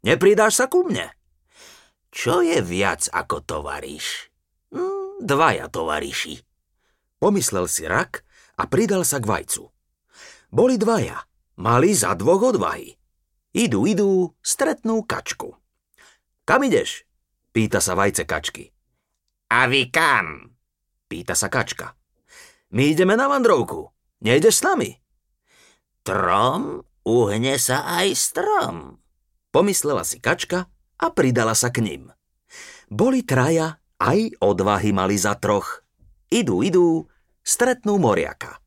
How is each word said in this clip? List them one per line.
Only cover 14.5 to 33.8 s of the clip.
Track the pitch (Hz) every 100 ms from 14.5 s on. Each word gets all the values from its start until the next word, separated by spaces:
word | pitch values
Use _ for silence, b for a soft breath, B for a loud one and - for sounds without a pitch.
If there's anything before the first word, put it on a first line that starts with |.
| - 277 285 226 226
kačku. | 220 - - - - - _ _ _ b b b _ _ -
„Kam | 233
ideš?“ | 277 135 - - _ _ _ _ _
pýta | 113 107 104
sa | 95 90
vajce | 98 - 78
kačky. | 78 - - - _ _ _ _ _ _ _ _
„A | 117 127
vy | 135 127
kam?“ | 160 165 120 85 69 - _ _ _ _ _ _
pýta | 82 87
sa | 87 98
kačka. | 131 - - - _ _ _ b b b b b 107
„My | 143
ideme | 156 185 226
na | 277
vandrovku. | 277 233 156 104 80 - _ _ _
Nejdeš | 107 135 220 -
s | 370
nami?“ | 349 104 - _ _ _ _ b b b b _ _ -
„Trom | 98 90 98 120 165 277 - - _ -
uhne | 120 107 104 131 143
sa | - 131 151
aj | 175 196
strom,“ | 180 - - 403 415 - - - - _ _ _ _ _
pomyslela | 139 202 185 147 120 80
si | -
kačka | 117 180 - 180 180 _ _ _
a | 330
pridala | - 135 123 110 110
sa | 120
k | 120
nim. | 107 69 - _ _ _ _ B B B B
Boli | 104 254 262 -
traja, | 127 135 165 160 156